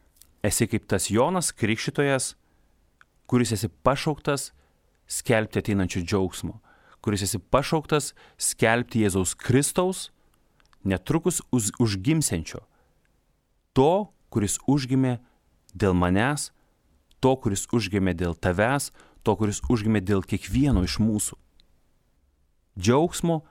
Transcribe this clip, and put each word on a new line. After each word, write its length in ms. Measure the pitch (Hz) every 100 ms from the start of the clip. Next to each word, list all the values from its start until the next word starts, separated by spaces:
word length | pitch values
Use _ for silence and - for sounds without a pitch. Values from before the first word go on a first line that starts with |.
| _ _ _ _
esi 240 | 107 - 113
kaip 200 | 107 -
tas 240 | 98 -
Jonas 420 | 101 143 185 -
Krikštytojas, 800 | - 107 110 - - 143 135 - - _ _ _ _ _ _ _ _ -
kuris 260 | 123 117
esi 160 | 110 110
pašauktas 840 | - 127 139 160 147 - 143 - _ _ _ _ _ -
skelbti 520 | - - 113 110 107
ateinančio 440 | 98 98 90 101
džiaugsmo, 580 | 85 101 92 - 85 - _ _ _ _
kuris 220 | - 101
esi 160 | 101 98
pašauktas 760 | - 127 143 160 - 151 - - - -
skelbti 640 | - - 113 117 120 113
Jėzaus 300 | 104 92 90 -
Kristaus, 720 | - 127 147 - 180 190 - _ _ _ _ _ _ _
netrukus 560 | 98 92 - 160 180 - -
uz-, 200 | 127 98 -
užgimsiančio, 840 | 117 98 95 160 - 87 78 - - _ _ _ _ _ _ _ _ _ _
to, 380 | - 143 190 208 _ -
kuris 280 | 110 101 - -
užgimė 520 | 143 127 131 131 120 _ _ _ _ _
dėl 200 | 92 101
manęs, 560 | 90 87 95 123 147 - _ _ _ _ _ _ _
to, 140 | 131 131
kuris 300 | 113 98 -
užgimė 440 | 120 98 101 95
dėl 200 | 87 90
tavęs, 560 | 85 92 87 110 139 - - - _
to, 140 | - 101
kuris 260 | 107 101 -
užgimė 320 | 120 107 107
dėl 200 | 95 98
kiekvieno 600 | - 101 - 110 143 104 90
iš 120 | -
mūsų." 400 | 107 104 - - _ _ _ _ _ _ _ _ _ _ _ _ _ 98
Džiaugsmo 640 | 90 131 170 - 170 160 -